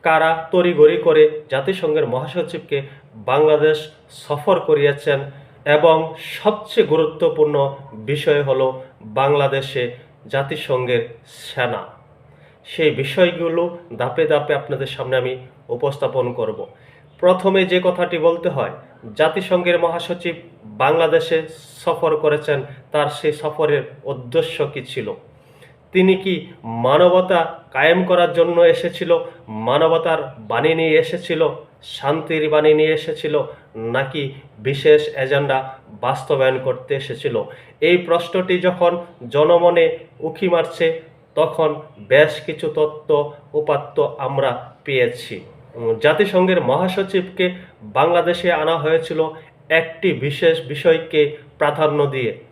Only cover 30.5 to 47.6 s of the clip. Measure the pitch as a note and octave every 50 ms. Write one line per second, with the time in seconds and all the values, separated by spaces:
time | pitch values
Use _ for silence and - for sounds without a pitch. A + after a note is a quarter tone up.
30.5 | A2+ A#2+ C#3 D#3+ D#3+ D#3+ D#3+ D#3+ D#3 D#3+ E3 E3 F3 F3 - - E3+ D#3 D#3+ C#3+
31.5 | - - - _ _ _ - - - - - C#3 D3+ D#3+ D#3 - D#3+ D#3 D3+ D3+
32.5 | D3+ D3+ D3+ D#3 D3+ D3+ D#3 D#3 D#3 D3+ - E3 D3+ - - D3+ D3 D3 - -
33.5 | - - - _ _ A2 A2+ A#2 A#2+ C3 C3+ C3+ - D#3 C#3 C3 C3+ - - -
34.5 | _ A2 G#2+ B2+ C#3 C#3 - D#3 D3+ D3+ D3+ - - C#3 C3 C3 C#3+ C#3 C#3+ C#3
35.5 | C3+ C3 C3 - - - _ - - - - B2 C#3 - - - D3+ C3+ C3 C3
36.5 | C3 B2 B2+ C3 B2 - - - C#3+ C3+ - - A#2+ - - C3+ A#2+ G#2+ G2+ -
37.5 | - - - - - _ D3+ E3 F3 F3+ F3+ E3 E3+ E3+ - - - F#3+ F3+ F#3
38.5 | F3+ F3+ F3+ F3+ F3+ F3 F3 F3 E3+ E3+ - - - _ B2 A#2+ C3+ C#3+ D#3 E3
39.5 | F3 E3+ F3 F3 E3+ E3+ E3 D#3+ - - - - _ - D3+ D#3+ D#3 - G3+ F3+
40.5 | F3 E3 D#3 - - - E3+ D#3+ E3 E3 - - _ _ _ _ _ D3 D#3 D#3
41.5 | - - D#3+ D3+ - C#3+ - - - - G#2 G2 B2+ C#3+ D#3 D#3 - - - -
42.5 | D3+ - - D#3 D3+ D3+ D3+ D3+ D3+ D3+ - - D3+ D3 D3 D3 - - - -
43.5 | - D3+ D3+ - D3 C#3 - - - - C#3+ - - - C3+ B2+ C#3 C#3 C#3 C3
44.5 | A#2+ A#2+ - - - _ _ D3 C3+ B2+ B2 A#2 A#2 - - - A2+ F2+ - -
45.5 | - - - - - A#2+ A#2 A2+ A2+ A2 - D3 D#3 - G#3 G3 F#3+ F#3 F#3 F#3
46.5 | F#3 F3 C3+ B2 C3+ D#3 F#3 F#3 F3+ G3+ F#3+ F#3+ - F#3 F3+ - - - F#3 F3+
47.5 | F3+ -